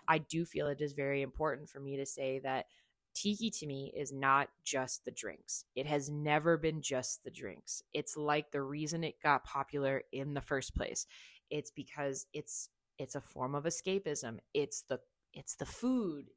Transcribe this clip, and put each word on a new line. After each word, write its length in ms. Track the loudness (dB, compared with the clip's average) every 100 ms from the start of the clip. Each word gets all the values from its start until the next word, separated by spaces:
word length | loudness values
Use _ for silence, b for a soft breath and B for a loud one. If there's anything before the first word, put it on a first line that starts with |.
| 4
I 80 | 4
do 260 | 4 -2
feel 240 | -2 0 0
it 140 | 0
is 100 | -2
very 300 | 0 0 0
important 480 | 0 0 0 0 -8
for 100 | -10
me 160 | -6 -4
to 100 | -4
say 360 | -2 0 0
that 220 | 0 -2 -2 b b _ _ -2
tiki 340 | 0 0 -2
to 160 | -2 -4
me 280 | -6 -6 -6
is 160 | -6
not 380 | 0 4 6 4 _ -2
just 400 | 0 0 -4 -6
the 60 |
drinks. 520 | -8 -10 -10 -6 -6 -4
It 120 | -4 0
has 240 | 0 0
never 480 | -2 4 4 6 4
been 240 | 4 0
just 420 | 0 0 0 -4
the 80 | -6
drinks. 500 | -10 -10 -10 -6 -8 _
It's, 240 | -4 -4 0
like, 340 | 2 2 2
the 100 | -2
reason 440 | 0 -2 -2 0 -2
it 160 | 2
got 220 | 6 6 4
popular 580 | -4 -2 2 2 2 0
in 220 | -4 -2
the 80 | -4
first 340 | 0 0 2 -2
place. 320 | 0 -2 -6 B B B -4
It's 220 | -4 -4
because 540 | -10 -10 -2 -2 -2 -4
it's, 340 | -8 -6 -6 -6 _ _ -10
it's 180 | -6 -6
a 60 |
form 340 | -6 -4 0 2
of 80 |
escapism. 760 | 0 0 2 0 0 -2 -4 -8 _
It's 300 | 0 2 -2 -2
the, 100 | -4 _ _ _
it's 220 | -10 -8 -6
the 100 | -6
food. 600 | -2 2 2 2 -2 -10